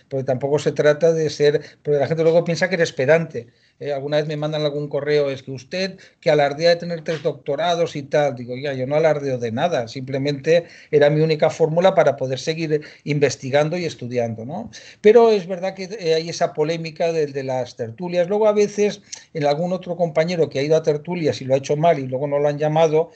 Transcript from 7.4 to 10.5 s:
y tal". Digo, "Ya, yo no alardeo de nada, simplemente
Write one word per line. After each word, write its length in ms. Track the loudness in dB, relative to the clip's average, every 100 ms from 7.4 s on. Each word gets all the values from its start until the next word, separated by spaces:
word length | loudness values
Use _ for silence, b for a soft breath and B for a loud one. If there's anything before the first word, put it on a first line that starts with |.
| -6 -2 0 0 -2 -6
y 60 |
tal". 300 | -2 0 0
Digo, 220 | -2 -10 -8
"Ya, 160 | -6
yo 140 | -6 -2
no 100 | 2
alardeo 400 | 2 2 -2 -4
de 160 | -4
nada, 360 | -2 -2 -2 -4
simplemente 760 | -10 -8 -4 -4 -2 2